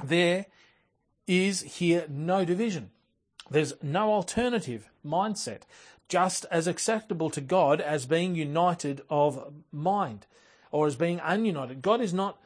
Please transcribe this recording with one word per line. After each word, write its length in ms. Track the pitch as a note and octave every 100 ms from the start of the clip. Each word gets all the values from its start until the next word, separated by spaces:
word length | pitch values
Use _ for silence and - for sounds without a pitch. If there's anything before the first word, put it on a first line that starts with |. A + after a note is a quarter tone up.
There 440 | C3+ E3+ F3 F#3 G3+ _ _ _ _ _ _ _ -
is 340 | F#3 F#3+ F#3
here 440 | C#3+ - F3 E3+ D#3+
no 340 | C#3+ E3 F#3+
division. 460 | F3 F3 A#3 F3 G2+ _ _ _ _ - -
There's 240 | D3 D3 -
no 280 | D3+ E3 G#3+
alternative 800 | G#3+ F3 - B3 A#3 C3+ A#2 - _ C#3+
mindset, 560 | E3 G#3+ G#3 - G#2 - - - - -
just 360 | F3+ F#3 - -
as 160 | E3+ E3
acceptable 640 | F3 - A3 - E3+ D#3+
to 100 | D#3
God 400 | C3+ F#3 D3+ D#3
as 280 | D3+ D3+ B2+
being 280 | E3 F3+ F3
united 680 | D3 D3+ F3 E3+ C#3+ C#3 -
of 440 | D3 D3 C3+ - D3 -
mind 540 | D3 E3 G3+ E3+ G#2+ - _ _ _ _
or 160 | D3+ D3+
as 80 | B2
being 240 | E3+ F3
ununited. 600 | D#3 G3 A3+ D#3+ B2+ C3+
God 200 | D3+ A#3
is 120 | A3+
not, 280 | F3+ G3 -